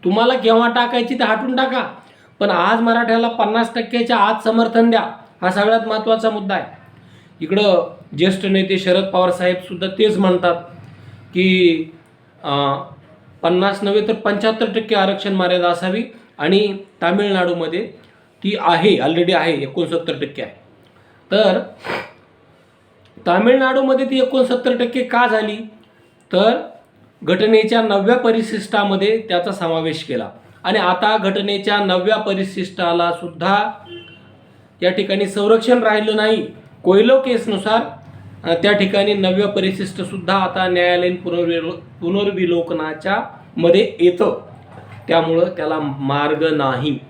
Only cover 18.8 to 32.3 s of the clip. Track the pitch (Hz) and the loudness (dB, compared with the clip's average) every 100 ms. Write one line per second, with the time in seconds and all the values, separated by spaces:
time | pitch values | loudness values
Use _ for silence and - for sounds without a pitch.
18.8 | 190 - 139 165 175 175 160 147 139 156 | 4 2 2 0 2 2 0 -2 -4 -6
19.8 | 165 170 170 139 143 - 107 - _ _ | -4 -4 -6 -8 -8 -10 -14 -14 _ _
20.8 | _ _ _ _ _ 196 208 185 - - | _ _ _ _ _ 2 2 2 -4 -14
21.8 | - - - - _ _ _ _ _ _ | -10 -10 -10 -20 _ _ _ _ _ _
22.8 | _ _ _ - - 180 226 262 262 262 | _ _ _ -8 0 2 4 4 4 2
23.8 | 262 262 254 269 254 262 247 247 262 233 | 2 0 0 0 0 2 0 0 0 0
24.8 | 240 262 247 240 240 220 214 214 226 - | -2 -2 -2 0 2 0 -2 -6 -12 -18
25.8 | _ _ _ _ _ 180 214 254 - - | _ _ _ _ _ 2 2 2 -6 -18
26.8 | _ _ _ _ 151 185 214 220 220 233 | _ _ _ _ -2 0 4 4 4 0
27.8 | 220 202 196 254 240 226 - 214 - 214 | 2 2 2 2 2 0 -2 -6 -2 -2
28.8 | 202 190 202 220 214 180 175 190 165 160 | 0 0 0 0 -2 -4 -2 -4 -4 -2
29.8 | 160 151 - 123 - - - - 180 214 | -2 -6 -6 -6 -6 -12 -20 -10 -2 0
30.8 | 180 180 208 214 196 202 196 202 202 202 | 0 0 0 0 0 -2 -2 -4 0 0
31.8 | 196 180 185 214 202 | 2 0 2 0 0